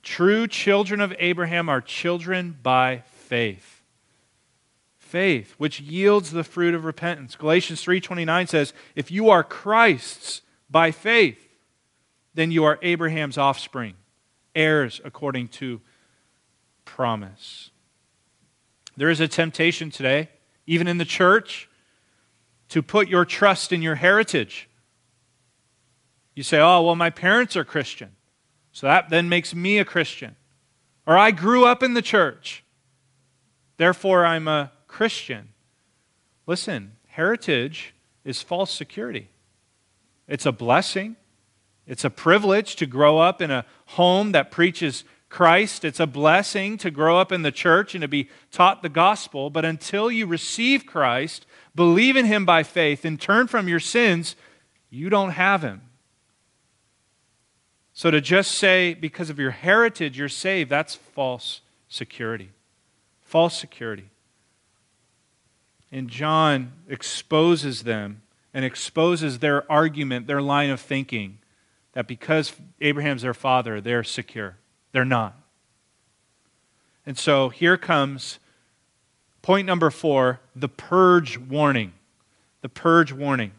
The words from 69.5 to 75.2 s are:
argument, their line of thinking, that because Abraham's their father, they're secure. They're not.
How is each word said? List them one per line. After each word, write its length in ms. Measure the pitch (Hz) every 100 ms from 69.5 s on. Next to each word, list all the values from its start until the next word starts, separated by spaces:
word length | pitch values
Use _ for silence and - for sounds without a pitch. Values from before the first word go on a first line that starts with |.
| 143 -
argument, 560 | 151 160 147 139 123 120
their 160 | 143
line 280 | 139 143 143
of 100 | 131
thinking, 580 | - 135 135 120 98 101 _ _ _ _ _
that 160 | 127 117
because 460 | 123 - 156 143 - - _
Abraham's 420 | 151 147 147 131
their 120 | 127
father, 460 | 117 135 127 117 107
they're 240 | 107 120
secure. 540 | 110 - - 113 98 90 _ _ _
They're 120 | 135
not. 320 | 127 123